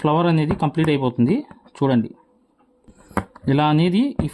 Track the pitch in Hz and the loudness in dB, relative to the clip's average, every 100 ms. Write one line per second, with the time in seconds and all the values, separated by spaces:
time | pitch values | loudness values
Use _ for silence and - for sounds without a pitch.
0 | 156 156 175 160 151 190 156 165 156 143 | 0 2 2 0 0 -2 -2 -2 0 0
1 | 131 120 120 226 - - - - 139 123 | -2 0 0 0 -4 -18 -20 -4 0 2
2 | 110 - _ _ _ _ _ _ - - | 0 -8 _ _ _ _ _ _ -20 -20
3 | - - - - - 139 151 151 175 185 | -8 -8 -8 -10 -2 0 2 2 2 0
4 | 277 - 151 | -2 -4 -8